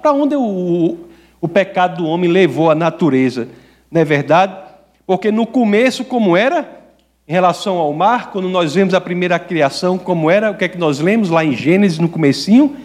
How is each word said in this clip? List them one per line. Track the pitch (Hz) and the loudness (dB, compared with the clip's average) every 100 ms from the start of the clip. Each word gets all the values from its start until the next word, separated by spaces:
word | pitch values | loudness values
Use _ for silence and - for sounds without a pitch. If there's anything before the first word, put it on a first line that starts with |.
Pra | 302 | 0
onde | 285 294 | 2 0
o, | 285 | 0
o, | 233 185 180 175 165 - - - _ _ | -2 -2 -2 0 0 -2 -12 -20 _ _
o | 170 | -2
pecado | 202 185 185 180 170 | 0 0 0 -2 -2
do | 160 | -4
homem | 170 175 | -2 2
levou | 185 180 135 165 | 2 2 2 2
a | |
natureza? | 156 165 165 160 131 131 120 - - _ _ _ | 2 0 0 0 2 0 -2 -8 -12 _ _ _
Não | 165 | 0
é | |
verdade? | 156 147 139 160 196 - - - _ _ - | 0 0 2 2 2 -4 -20 -20 _ _ -4
Porque | 185 214 | -2 0
no | 214 226 | -2 -2
começo, | 262 220 202 254 - | 0 0 2 0 -2
como | 254 247 208 170 | -4 -2 2 2
era? | 247 339 - - - _ _ _ - | 2 -2 -4 -12 -20 _ _ _ -6
Em | |
relação | 170 180 170 208 180 | 0 0 0 -4 -2
ao | 151 | -2
mar, | 151 196 247 - | 0 0 0 -4
quando | 196 185 | -6 -4
nós | 185 165 | -2 0
vemos | 156 190 | 0 2
a | 180 | 0
primeira | 170 180 180 170 | -2 -4 -2 -2
criação, | 170 170 139 - 180 185 | -2 0 0 0 -2 -2
como | 185 175 156 | -2 -2 2
era? | 196 214 | 2 0
O | 202 | -2
que | |
é | 180 | -6
que | 180 | -2
nós | 160 139 | -2 0
lemos | 165 226 196 | 0 0 2
lá | 165 | 0
em | 156 | 0
Gênesis, | 117 139 185 202 156 | -2 0 2 2 2
no | 165 | -2
comecinho? | 165 143 131 - 233 294 - | 0 0 0 4 4 4 0